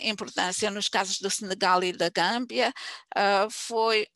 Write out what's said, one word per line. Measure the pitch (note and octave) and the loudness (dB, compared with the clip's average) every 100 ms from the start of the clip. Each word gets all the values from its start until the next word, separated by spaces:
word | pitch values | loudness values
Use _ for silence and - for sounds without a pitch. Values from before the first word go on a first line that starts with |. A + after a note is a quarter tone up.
| A3 | -2
importância. | G#3 A3 - F#3 F#3 G#3+ | -4 -6 -2 -2 0 -2
Nos | G3+ - | -2 0
casos | G#3 F#3+ F#3+ | 0 0 -2
do | G3 | -4
Senegal | - G3+ F#3 F#3+ F3+ | -4 -4 0 4 4
e | F3+ | 2
da | F3 F3 | 0 0
Gâmbia, | F3+ F3 A#3 B3+ A#3+ A#3+ - - - - | 2 2 0 -2 0 0 -2 -10 -14 -6
ah, | - G3+ G3 G#3+ | 0 4 4 2
foi, | - - A#3 A3+ A3 G#3 | -2 -4 0 2 2 0